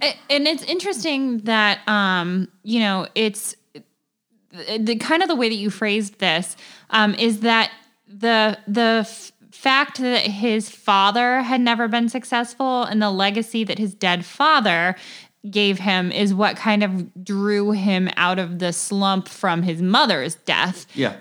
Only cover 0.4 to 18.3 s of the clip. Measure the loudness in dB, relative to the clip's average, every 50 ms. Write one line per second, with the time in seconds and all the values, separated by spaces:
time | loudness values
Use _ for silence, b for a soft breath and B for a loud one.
0.4 | 0 0 -2 -4 -4 -4 -6 -4 -4 -4 -6 -4 -4 -4 -2 -2 -2 -2 -4 -4
1.4 | -2 0 2 2 4 2 2 0 0 0 0 2 2 2 0 0 0 0 -2 -2
2.4 | -2 -4 _ _ _ -2 0 0 2 2 0 -2 -4 -4 -2 -2 -2 -2 -2 -4
3.4 | -10 -10 -12 -12 _ _ _ -20 -20 _ _ _ _ _ _ _ _ _ _ _
4.4 | _ _ -18 -14 -10 -6 -4 -2 0 0 0 0 0 0 2 2 2 2 2 0
5.4 | 0 0 0 -2 -2 -4 -2 -2 -2 0 0 -2 -2 -4 -6 _ 0 0 0 0
6.4 | -2 -4 -10 B B B B B B B 2 2 4 4 2 2 0 0 0 0
7.4 | 2 2 4 4 2 0 -4 -12 -20 _ _ _ _ _ -10 -4 0 2 4 4
8.4 | 4 2 0 -2 -4 -2 0 2 2 4 2 2 0 -2 -8 -14 -20 -20 -20 _
9.4 | -20 -20 -20 -4 0 2 2 2 2 0 -4 -4 -2 0 0 0 0 0 -2 -2
10.4 | 0 0 0 0 -2 -4 -10 -6 0 2 4 4 4 4 4 2 2 2 2 0
11.4 | 0 0 0 2 2 2 2 2 0 0 0 0 0 0 -2 -4 -4 -2 -2 -2
12.4 | -2 -2 -4 -4 -2 -2 0 0 -2 0 0 0 2 2 2 2 0 0 0 -2
13.4 | -4 -4 -4 -4 -2 -2 -2 -4 -4 -4 -4 -2 0 0 0 0 -2 -8 -4 0
14.4 | 2 4 4 4 4 2 2 2 2 0 -2 B B B B B B B B _
15.4 | -16 -4 -2 0 2 2 0 0 0 0 0 0 0 -2 0 0 0 0 2 2
16.4 | 0 0 -2 -2 0 2 2 2 2 2 0 -4 -6 -8 -12 -16 -10 -6 -4 -2
17.4 | 0 0 0 0 0 0 0 0 0 0 2 2 0 0 0 0 0 2